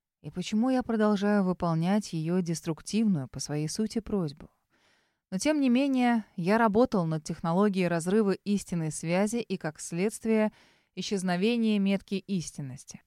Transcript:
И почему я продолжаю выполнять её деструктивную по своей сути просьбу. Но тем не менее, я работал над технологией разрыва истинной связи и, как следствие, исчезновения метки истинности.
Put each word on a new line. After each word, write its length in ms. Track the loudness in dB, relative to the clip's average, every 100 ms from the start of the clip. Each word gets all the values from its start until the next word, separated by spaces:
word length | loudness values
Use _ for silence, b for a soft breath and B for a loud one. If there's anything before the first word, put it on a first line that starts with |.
| _ _
И 100 | -12
почему 380 | -10 -4 0 2
я 140 | 2
продолжаю 600 | 0 2 2 2 2 2
выполнять 720 | 2 0 0 0 2 0 -2
её 300 | -4 -2 0
деструктивную 840 | 0 -4 -4 -6 -4 0 2 0 -2
по 120 | -8
своей 260 | -6 -4 -4
сути 340 | -4 -4 -4
просьбу. 500 | -4 -2 -4 -6 -18 _ _ _ _ _ _ _ _
Но 80 | -4
тем 200 | 0 2
не 120 | 2
менее, 560 | 2 2 2 2 2 -2 -4
я 220 | 2 4
работал 480 | 4 4 4 2 0
над 180 | -2
технологией 640 | -6 -6 -2 2 2 2 0
разрыва 440 | 0 0 2 2
истинной 600 | 0 -2 -4 -2 -4 -4
связи 440 | -4 -2 0 0 -2
и, 200 | -4 -6
как 240 | -6 -8
следствие, 720 | -8 -4 -4 -2 0 2 2 b b b b
исчезновения 840 | -12 -6 -4 -2 0 2 2 2 2
метки 380 | 2 0 -2 -6
истинности. 880 | -4 -4 -4 -10 -12 -12 -18 -20